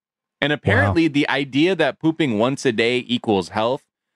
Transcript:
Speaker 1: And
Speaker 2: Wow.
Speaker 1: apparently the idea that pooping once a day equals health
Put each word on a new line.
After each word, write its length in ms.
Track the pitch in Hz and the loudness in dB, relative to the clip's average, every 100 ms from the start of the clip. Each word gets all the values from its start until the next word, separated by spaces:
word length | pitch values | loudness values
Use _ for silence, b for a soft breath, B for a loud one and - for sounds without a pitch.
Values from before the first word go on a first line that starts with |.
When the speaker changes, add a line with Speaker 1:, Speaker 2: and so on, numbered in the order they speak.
| _ _ _ _ | _ _ _ _
Speaker 1:
And 60 | 143 | -2
Speaker 2:
Wow. 40 | 147 | -2
Speaker 1:
apparently 520 | - 101 101 98 165 | 0 2 2 2 2
the 220 | 143 147 | 0 0
idea 460 | 135 139 131 170 185 | -2 -2 0 2 2
that 240 | 147 113 | -2 0
pooping 400 | 160 160 151 104 | -2 0 0 0
once 260 | 120 139 139 | 0 0 0
a 60 | |
day 320 | 110 117 123 113 | 0 0 0 -2
equals 420 | 120 - 101 85 | -4 0 0 0
health 340 | 107 113 139 _ _ _ | -4 -4 -4 _ _ _